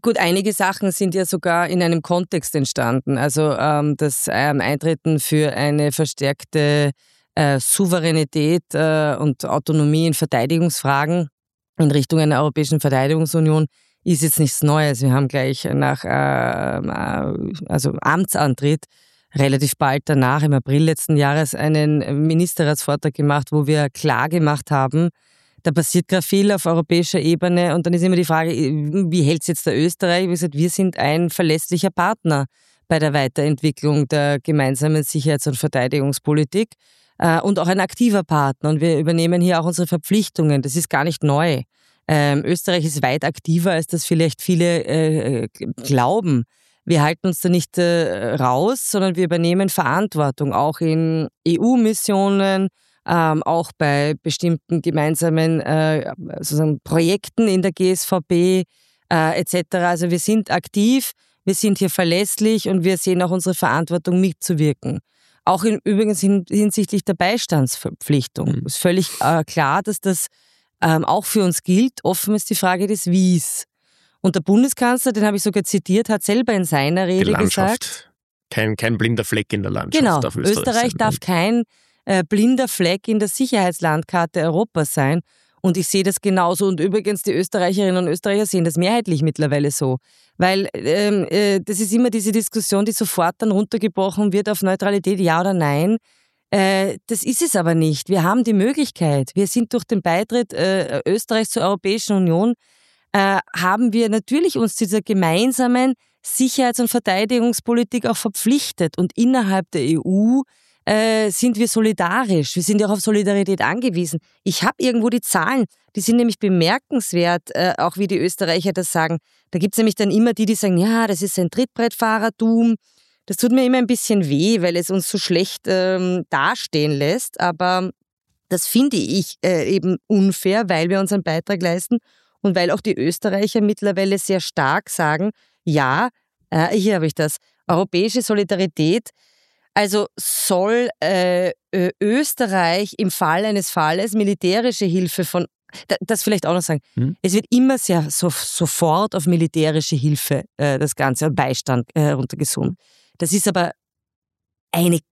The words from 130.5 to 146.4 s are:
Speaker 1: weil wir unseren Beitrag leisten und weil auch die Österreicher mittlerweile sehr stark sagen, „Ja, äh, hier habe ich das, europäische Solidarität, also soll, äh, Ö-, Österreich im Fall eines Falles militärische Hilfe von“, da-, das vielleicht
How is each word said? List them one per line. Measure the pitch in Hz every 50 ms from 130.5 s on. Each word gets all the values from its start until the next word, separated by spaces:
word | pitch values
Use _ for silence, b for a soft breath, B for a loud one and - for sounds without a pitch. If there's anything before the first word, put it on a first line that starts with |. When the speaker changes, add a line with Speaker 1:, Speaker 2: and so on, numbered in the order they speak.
| 190 214 233 180
Speaker 1:
weil | 185 156 160 175
wir | 190 196
unseren | 196 180 202 202
Beitrag | 170 175 156 165 170 - 202 175
leisten | 175 175 170 180 - - 240 233 _ _ _ _ _ _ _ _
und | - 202 180
weil | 180 175 175
auch | 165 196
die | - 214 190 -
Österreicher | - 160 170 - - 214 190 196 208 214 - 233
mittlerweile | 208 208 214 - - 202 190 180 196 196 196 196
sehr | - - 196 185
stark | 165 - - - 147 135 147 196 - -
sagen, | - - 170 151 151 160 185 214 - _ _ _ _ _ _
„Ja, | 170 151 147 139 127 131 160 220 247 _ _ _ _ _ _ _ _
äh, | - 160 160 175 208
hier | 220 185 214 208
habe | 180 160
ich | 160 -
das, | - 156 151 - - _ _ _ _ _ -
europäische | 175 165 196 196 - 175 190 226 190 254 233
Solidarität, | - 220 202 202 170 202 180 190 185 - - 156 156 180 240 - - _ _ _ _ _ _ _ _ _ _ _ _ _
also | 202 208 202 190 208 208 - _ -
soll, | - - - - - - 196 180 185 208 226 240 247 240 - _
äh, | - 160 190 185 180 180 180 180 180 180 - _ _ _ -
Ö-, | 185 180 180 - _
Österreich | 202 208 220 262 302 - - - 254 208 190 190 175 165 170 185 208 190 - -
im | 220 185
Fall | - - 185 156 160 175 208
eines | 220 208 202 185 -
Falles | - 180 160 151 160 185 196 226
militärische | 196 220 208 196 202 - - 180 185 220 233 254 214 - 208
Hilfe | 185 165 190 185 170 - - 180
von“, | - - 180 175 - _ _ _ _ B B B B
da-, | 202 -
das | 190 - 226 208 -
vielleicht | - 214 196